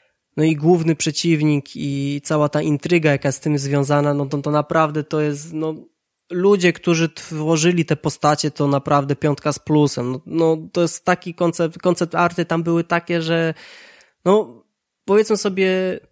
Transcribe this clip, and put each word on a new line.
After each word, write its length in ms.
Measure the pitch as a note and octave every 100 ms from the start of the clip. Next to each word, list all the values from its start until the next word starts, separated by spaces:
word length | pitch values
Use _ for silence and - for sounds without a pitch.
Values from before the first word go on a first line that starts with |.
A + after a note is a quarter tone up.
| _ _ _ -
No 80 |
i 120 | D#3+ D3+
główny 400 | D3+ F3 E3 D#3
przeciwnik 680 | D#3+ D3 E3+ D#3 D3+ D3 -
i 460 | - C#3+ C#3 C#3 C#3+
cała 240 | - D3+ D3
ta 140 | D3+
intryga, 480 | D#3 D3 - F3 D#3
jaka 220 | C#3 C#3
z 80 | C3
tym 180 | D#3 D3
związana, 560 | C#3 C#3+ C#3 D3 D3
no 120 | C#3+ C#3
to, 120 | C#3+
to 120 | C#3+
naprawdę 540 | D3 D3 D#3+ D#3 D3+
to 160 | D3 D#3
jest, 320 | D3+ C#3+ D#3+
no, 220 | D#3 D#3 D#3 - _ _ _ _
ludzie, 400 | F3+ F#3+ G3+ F3
którzy 360 | - - E3 E3
tworzyli 760 | - - D#3 D3+ D#3+ E3 F3
te 120 | D#3 D3+
postacie, 540 | D#3 - D3 D3+ D3+
to 160 | - C#3+
naprawdę 500 | C#3 D3 D3 C#3 C#3
piątka 360 | D#3 C#3 D#3
z 60 | C#3+
plusem. 540 | - D3+ C#3+ - B2
No, 80 | B2+ -
no, 420 | D#3+ E3 D#3+ D#3+
to 100 | -
jest 220 | E3+ -
taki 300 | - F3+ F3+
koncept, 440 | E3+ F3 E3 E3 -
koncept 360 | F3+ F3 E3+
arty 300 | E3 F3 F3
tam 180 | E3+ E3
były 220 | E3+ E3+
takie, 380 | E3 E3+ E3+ E3+
że, 320 | D#3+ E3 E3 D#3 - - - - _ _
no, 400 | F3 G#3 C3+ A2+ _ _ _ _
powiedzmy 320 | - G#3 G#3+ G#3
sobie, 640 | G3+ F#3+ F#3+ F#3 F#3 - -